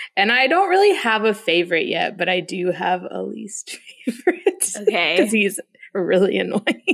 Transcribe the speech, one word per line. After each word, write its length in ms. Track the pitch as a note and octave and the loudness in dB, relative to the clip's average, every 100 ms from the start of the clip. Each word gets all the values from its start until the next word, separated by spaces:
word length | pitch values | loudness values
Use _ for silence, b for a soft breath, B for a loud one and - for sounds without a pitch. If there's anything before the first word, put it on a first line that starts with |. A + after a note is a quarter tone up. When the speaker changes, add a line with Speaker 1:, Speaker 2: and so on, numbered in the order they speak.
| B - | B 0
Speaker 1:
And 160 | G3+ | 2
I 140 | B3 C4 | 4 4
don't 200 | E4 G4 | 2 4
really 240 | F#4 G#4 F4 | 4 4 4
have 280 | A#3 A3 | 2 2
a 100 | A3 | 2
favorite 520 | G#3 - E3 F3 E3 - | 0 0 0 2 0 0
yet, 300 | E3 E3+ F3 | -2 -2 -2
but 120 | F3 | -2
I 120 | F#3 | -2
do 300 | F3+ F#3+ F3+ | -4 -4 -2
have 340 | F3 F#3 F#3 F#3 | -2 -2 -2 -4
a 140 | - | -8
least 560 | F#3+ - G#3 - - - - | -8 -10 -12 -14 -14 -16 -18
<laughs> 140 | - - | -12 -8
favorite. 680 | - - - G4+ - - G#3+ | -4 -2 0 0 -2 -4 -2
Speaker 2:
Okay. 380 | G#3 G3 E3 - | 0 2 2 2
Speaker 1:
'Cause 120 | A3 | 2
he's 300 | A3 G3+ G3 - _ B | 2 0 -2 -14 _ B
really 440 | G#3 E3+ F#3 F#3+ F#3 | -4 0 2 2 0
annoying. 440 | F#3 G3+ - - - | -2 -2 -2 -4 -2